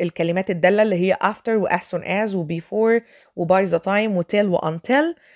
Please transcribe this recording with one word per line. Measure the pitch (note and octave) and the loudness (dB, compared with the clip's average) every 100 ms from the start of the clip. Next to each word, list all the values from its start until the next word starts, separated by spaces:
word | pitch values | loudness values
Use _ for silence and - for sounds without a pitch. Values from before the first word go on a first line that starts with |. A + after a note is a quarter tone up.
الكلمات | F3 - E3+ F3 F#3+ | -6 -2 -2 -2 -2
الدالة | F3+ F3+ G#3 | 2 2 4
اللي | A3 F3+ | 2 2
هي | F#3 - | 0 0
after | G3 G#3+ - | 0 -2 -2
و | A3 F#3 | 0 0
as | F3 | -2
soon | - F3 | -4 -6
as | - G3 G#3+ G3 | -4 -2 -2 -2
و | D#3 | -4
before | E3 - G#3 A3+ A#3 A3+ _ _ - | -6 -6 -2 2 0 -2 _ _ -6
و | F3 | 0
by | F#3+ F#3+ | 2 2
the | E3+ | 0
time | - G3+ A3 F#3 | 0 0 0 -2
و | |
till | E3+ G#3 G3+ | 0 0 2
و | F3 | 0
until | D#3+ E3 - C4 E4 E4+ _ | -2 -4 0 2 2 -4 _